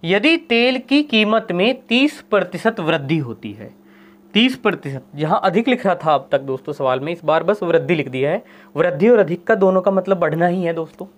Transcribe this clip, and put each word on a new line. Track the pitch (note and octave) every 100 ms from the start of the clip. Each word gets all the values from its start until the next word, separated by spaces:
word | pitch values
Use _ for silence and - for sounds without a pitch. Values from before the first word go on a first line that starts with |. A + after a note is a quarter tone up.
यदि | E3 G3 C4 E4
तेल | - A#3 B3 B3+
की | B3 C#4
कीमत | D4 A3 G#3+ A3 G#3+
में | F3 G#3 B3+ -
तीस | A#3 C#4+ -
प्रतिशत | - G#3 F3+ F3 A3 A3
वृद्धि | D#3+ D#3+ C3+ D#3+
होती | B2+ A2 A2
है, | G2+ G#2+ - _ - - _ _
तीस | G3+ B3 B3+
प्रतिशत, | A3 F#3+ C#3+ C3+ -
जहाँ | C#3+ D#3 G3
अधिक | F#3+ F3+ A#3
लिख | B3 G#3+
रहा |
था | F3 D#3
अब | C#3+ -
तक | C#3
दोस्तों | C3+ C3 -
सवाल | D3+ C3+ C3
में, | C#3+
इस | E3+
बार | D3+ D#3+
बस | E3 G#3
वृद्धि | F3 E3 C#3
लिख | E3+ C3+
दिया | C3 C#3
है। | F#3 - - - C#3+
वृद्धि | F3 D#3 G3+
और | A#3+
अधिक | F3 F3
का | -
दोनों | A3 F#3+ F#3
का | F#3
मतलब | F#3+ F#3+ F#3+
बढ़ना | E3 D#3 F3
ही | F3+
है | E3+
दोस्तों | E3 D#3+ - F#3